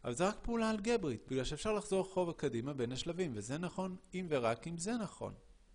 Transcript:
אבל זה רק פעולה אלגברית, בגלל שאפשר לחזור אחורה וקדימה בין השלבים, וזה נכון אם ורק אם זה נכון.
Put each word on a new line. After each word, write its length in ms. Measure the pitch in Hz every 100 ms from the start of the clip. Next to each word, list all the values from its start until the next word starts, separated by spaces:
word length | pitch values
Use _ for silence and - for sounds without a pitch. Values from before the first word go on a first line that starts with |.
אבל 100 | -
זה 140 | 120 185
רק 100 | 214
פעולה 280 | - 233 220
אלגברית, 560 | 220 208 233 165 113 -
בגלל 160 | 131
שאפשר 280 | 127 151 214
לחזור 300 | 208 196 190
אחורה 280 | 185 - 175
וקדימה 420 | 156 143 117 135
בין 200 | 143 117
השלבים, 400 | 127 165 170 180
וזה 240 | 110 104 147
נכון 380 | 175 - 185 185 -
אם 120 | 180 180
ורק 400 | 143 113 117 165
אם 100 | 170
זה 180 | 180 240
נכון. 380 | 202 - 107 101 - - -